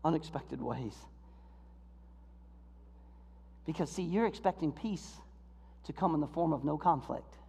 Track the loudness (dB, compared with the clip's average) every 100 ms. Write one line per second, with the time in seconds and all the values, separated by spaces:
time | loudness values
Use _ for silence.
0 | 4 2 0 -8 -6 -6 -4 -2 -4 -8
1 | -18 -20 -20 -20 -20 -20 -20 -20 -20 -20
2 | -20 -20 -20 -20 -20 -20 -20 -20 -20 -20
3 | -20 -20 -20 -20 -20 -10 -6 -2 0 0
4 | 2 4 4 4 2 4 0 0 -4 -4
5 | -6 -16 -18 -20 -20 -20 -20 -14 -10 0
6 | 2 4 2 2 2 4 2 4 4 4
7 | 2 -6 -6 -20